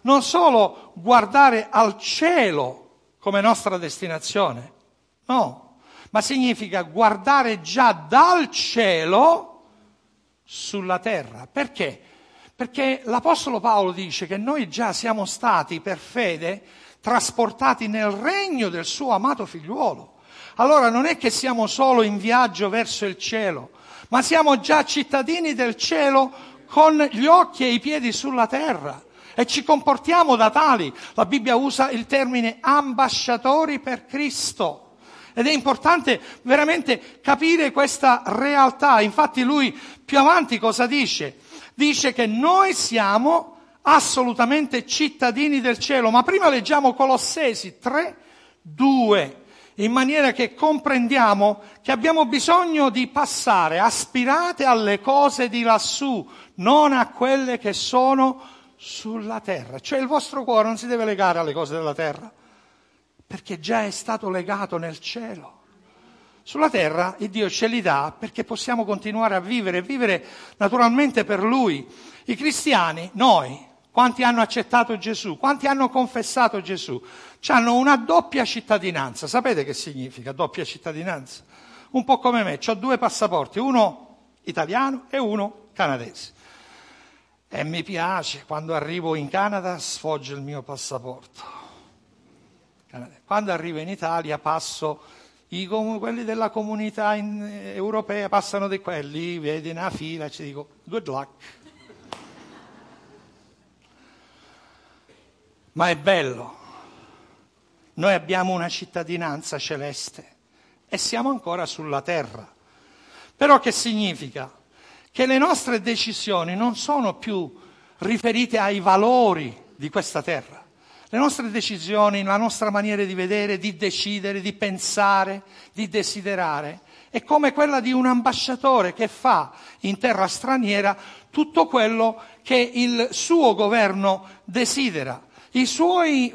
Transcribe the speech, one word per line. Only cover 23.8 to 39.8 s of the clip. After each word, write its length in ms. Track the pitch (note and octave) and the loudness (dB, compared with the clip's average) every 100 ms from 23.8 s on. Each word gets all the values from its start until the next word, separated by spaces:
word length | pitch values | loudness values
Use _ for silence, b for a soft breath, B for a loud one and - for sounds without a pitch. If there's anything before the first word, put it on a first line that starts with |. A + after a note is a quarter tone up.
| B B B | B B B
ma 120 | B3 | 0
siamo 380 | - D#4+ D4+ C4 | 2 4 4 2
già 240 | - D4+ | 4 2
cittadini 680 | - D4 - C#4 C4 E4+ D#4+ | 2 -2 -2 -2 -2 -2 -2
del 220 | B3 B3 A3 | -2 -2 -2
cielo 560 | - D#4+ C#4 C4+ C4 B B B - | -2 0 4 4 2 B B B -2
con 400 | - D#4 D4+ D4 | 6 6 6 0
gli 140 | A3 C#4+ | 0 6
occhi 380 | F4 E4+ - | 6 6 0
e 80 | B3+ | 0
i 80 | A#3+ | 0
piedi 320 | C#4+ D4+ A#3+ | -2 -4 -4
sulla 340 | - C#4 B3+ A3 | -4 -4 -2 0
terra 560 | C4 D#4 F3+ C#3+ - - B B | 0 -2 -4 -6 -12 -18 B B
e 120 | - B3 | -2 -2
ci 180 | C#4+ | -2
comportiamo 720 | - D4+ - C4+ - F4 D#4+ A#3 | 2 2 4 0 2 4 6 6
da 140 | A3 | 4
tali. 440 | C#4+ D#4 A#3 D3 B B | 6 4 4 0 B B
La 120 | - F3 | -2 0
Bibbia 300 | C#4 A3+ A#3+ | 0 2 2
usa 340 | C#4 B3 C4+ | 2 0 0
il 140 | A#3+ A#3 | 0 -2
termine 500 | C#4 B3+ B3 A#3 A#3 | 0 0 0 -2 -2
ambasciatori 1200 | - D4 C#4 A#3+ C4 - - A#3+ B3+ D4 D#4 C#4 | 2 2 2 0 0 0 -2 0 2 2 2 -2
per 260 | - B3 - | -6 -8 -8
Cristo. 880 | C#4 D4 - - - F3 - - _ B B B | -6 -6 -6 -8 -4 -4 -4 -16 _ B B B
Ed 140 | - B3+ | -4 0
è 40 | |
importante 680 | D4+ B3+ A#3+ D4+ E4+ C4 A3+ B B | 0 0 0 2 2 2 -2 B B
veramente 800 | B3 C#4 D4 E4+ - A3+ - - | 2 2 4 0 0 -2 -4 -8
capire 500 | - C#4 D#4+ E4 C#4+ | 0 2 4 2 2
questa 520 | - C#4 - C4+ B3 - | 2 0 2 4 4 2
realtà. 720 | G#3+ C#4 C#4+ C4 C#4 D4 A3+ | -2 2 4 4 4 4 6
Infatti 440 | G#3 G#3 D4 B3+ | 4 2 2 2
lui 280 | B3 D4 C4 | 0 2 0
più 480 | - | -2